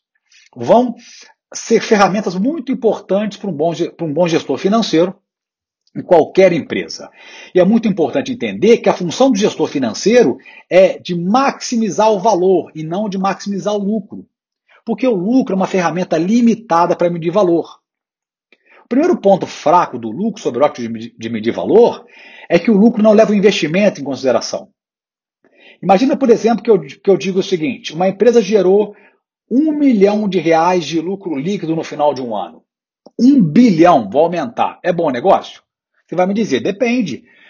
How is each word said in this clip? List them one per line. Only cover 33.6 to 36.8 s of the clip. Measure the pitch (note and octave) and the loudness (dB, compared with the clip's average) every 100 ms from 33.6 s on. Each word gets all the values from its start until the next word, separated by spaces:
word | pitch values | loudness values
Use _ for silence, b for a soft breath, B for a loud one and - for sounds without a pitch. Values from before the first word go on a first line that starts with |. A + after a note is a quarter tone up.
| B3 D#3+ E3+ G#3 G2+ | 4 6 4 4 2
vou | B2 | 0
aumentar. | E3+ F3 B2+ - G2+ - | 0 -2 -6 -4 -6 -4
É | - | -4
bom | E3+ G2+ | -2 -2
negócio? | A#2+ E3 - - - _ _ _ _ _ | 0 2 2 0 -18 _ _ _ _ _
Você | E3 | -4
vai | F#3 | -2
me | |
dizer, | G#3 F3+ B2 | -2 -2 -2
depende. | D3 G3 | -2 -4